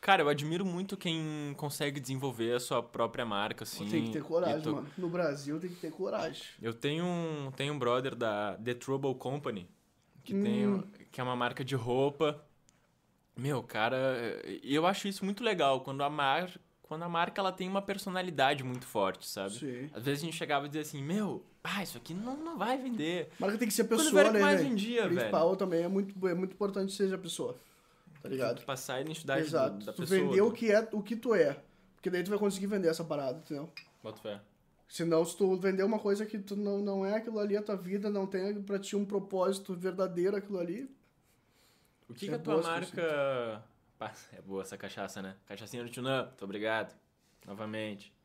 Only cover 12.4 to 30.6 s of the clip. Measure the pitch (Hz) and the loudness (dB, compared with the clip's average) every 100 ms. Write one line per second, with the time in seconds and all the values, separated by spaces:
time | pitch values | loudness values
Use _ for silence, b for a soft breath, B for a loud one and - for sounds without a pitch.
12.4 | - _ _ _ _ _ _ _ _ - | -14 _ _ _ _ _ _ _ _ -6
13.4 | 131 131 - 123 117 131 131 127 117 - | -2 -2 -2 2 2 4 0 0 -4 -6
14.4 | - 98 - 143 170 196 202 190 196 202 | -8 -10 0 4 4 2 -4 -4 -4 -2
15.4 | 233 190 139 135 131 135 143 151 139 147 | 0 4 4 4 0 -2 -2 2 4 4
16.4 | 180 - _ _ _ 160 175 170 175 - | 0 -10 _ _ _ -8 -2 0 0 2
17.4 | 190 180 185 196 196 202 196 185 180 143 | 0 0 -2 -2 -2 -4 -4 -4 -4 4
18.4 | 135 147 131 123 - 110 95 - - - | 4 4 -2 -6 -4 2 2 0 -8 -6
19.4 | 98 110 143 123 143 127 127 143 165 156 | -6 -4 -6 -6 -8 -6 -2 -2 -4 -6
20.4 | 147 143 147 151 151 147 139 196 202 123 | 0 0 0 -6 -6 -6 -2 -2 -2 -4
21.4 | - _ - 196 180 117 - 175 233 277 | -10 _ -6 -4 -6 -10 -8 -8 -6 -6
22.4 | 320 311 208 262 254 226 156 175 151 - | -8 -4 -2 -2 -2 -2 -2 -2 -4 -2
23.4 | 190 214 233 196 226 226 311 196 202 214 | -2 0 0 2 4 4 6 8 10 8
24.4 | 190 294 147 220 214 240 196 175 110 190 | 8 6 4 2 2 2 2 2 2 4
25.4 | 165 190 190 165 175 196 202 185 185 175 | 4 4 2 2 2 0 -2 -2 0 0
26.4 | 185 - 202 196 190 - 196 190 180 - | -2 -2 -2 0 -2 0 0 0 -6 -4
27.4 | 123 165 - b b b b - - 131 | -6 -6 -16 b b b b -16 -6 -2
28.4 | 117 123 - 131 - 131 151 156 139 139 | 0 -2 -4 -6 -4 -4 -4 -6 0 0
29.4 | 156 156 131 101 - - 165 190 180 190 | 2 2 2 0 -8 -6 2 4 6 6
30.4 | 220 233 | 6 4